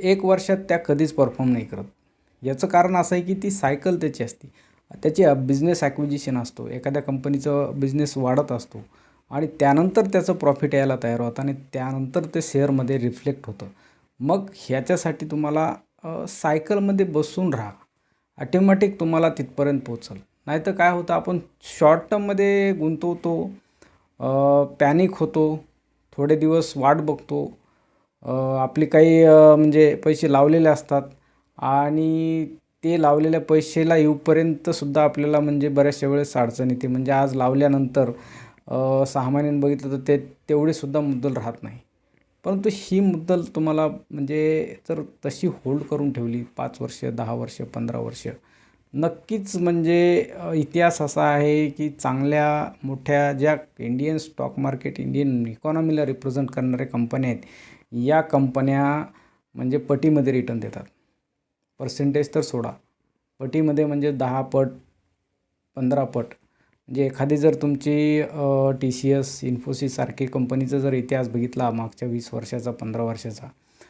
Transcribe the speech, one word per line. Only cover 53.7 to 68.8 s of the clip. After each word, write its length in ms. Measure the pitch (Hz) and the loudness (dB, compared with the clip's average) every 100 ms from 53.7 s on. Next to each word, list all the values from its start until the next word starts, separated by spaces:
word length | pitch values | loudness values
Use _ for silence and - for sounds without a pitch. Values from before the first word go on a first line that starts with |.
| - | -12
इंडियन 400 | 117 127 147 156 | -6 -4 -2 -4
स्टॉक 400 | 156 - 131 - | -6 -8 -8 -4
मार्केट, 420 | 139 135 143 135 | -4 -4 -8 -8
इंडियन 460 | 135 135 143 123 117 | -6 -2 0 0 -2
इकॉनॉमीला 600 | 110 151 156 160 156 143 | -6 -4 -2 0 0 -2
रिप्रेझेंट 440 | 131 135 127 135 | -4 -6 -4 -4
करणाऱ्या 360 | 131 127 127 131 | -4 -2 -2 -4
कंपन्या 440 | 120 117 131 127 | -4 -4 -2 -4
आहेत, 120 | 120 - - - - _ | -4 -8 -20 -20 -20 _
या 280 | 120 127 156 | -4 2 2
कंपन्या 840 | 160 143 135 131 135 139 139 147 - - _ _ _ | 2 2 2 0 0 0 0 -2 -6 -14 _ _ _
म्हणजे 240 | 123 127 139 | -10 -4 -4
पटीमध्ये 540 | - 143 156 151 131 | -2 0 2 2 2
रिटर्न 280 | 127 123 117 | 0 -2 -6
देतात. 240 | 110 104 - _ _ _ _ _ _ _ _ - | -8 -12 -18 _ _ _ _ _ _ _ _ -12
पर्सेंटेज 560 | 127 - 143 143 147 | -10 -4 -2 0 -2
तर 60 | 156 | -2
सोडा, 300 | 147 123 113 - _ _ _ _ _ - | -4 -4 -8 -10 _ _ _ _ _ -12
पटीमध्ये 440 | 135 156 156 147 | -6 0 0 2
म्हणजे 280 | 151 147 143 | 0 0 -2
दहा 300 | 139 127 131 | -2 -2 -4
पट, 240 | 131 135 135 - _ _ _ _ _ _ _ _ _ - | -2 0 0 -4 _ _ _ _ _ _ _ _ _ -6
पंधरा 280 | 127 139 | -2 0
पट. 200 | 127 120 113 - _ _ _ _ - | -2 -4 -8 -12 _ _ _ _ -8
म्हणजे 180 | 127 135 | -2 -2
एखादी 300 | 135 139 151 | -2 -2 2
जर 180 | 156 | 2
तुमची, 680 | 156 147 139 147 147 151 151 151 | 2 0 -2 -2 0 2 0 -2
अ, 380 | 156 139 135 135 | -4 0 2 0
टीसीएस, 720 | 131 | 0